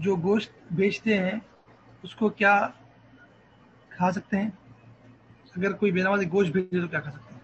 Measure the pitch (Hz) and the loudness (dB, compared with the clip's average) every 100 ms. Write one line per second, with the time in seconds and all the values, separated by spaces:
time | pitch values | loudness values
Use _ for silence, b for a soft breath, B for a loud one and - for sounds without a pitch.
0 | 180 185 175 214 - - - 165 196 - | -2 0 2 0 -2 -12 -8 0 0 0
1 | 220 202 185 214 - - _ - - - | 0 0 0 -4 -10 -20 _ -20 -20 -20
2 | 190 - 214 - 202 202 - - - - | -18 -2 -2 2 4 4 2 -6 -20 -20
3 | - - - - _ - - - - - | -20 -20 -20 -20 _ -20 -20 -20 -18 -4
4 | 180 180 - 196 214 - - - - - | -2 -2 -4 -4 -4 -8 -18 -20 -20 -20
5 | - - - - - 175 196 196 208 180 | -20 -20 -20 -20 -16 -4 -4 0 0 2
6 | 190 202 185 190 185 185 185 180 165 151 | 2 2 0 0 2 0 -2 -2 -4 -6
7 | 143 - - - | -8 -12 -18 -20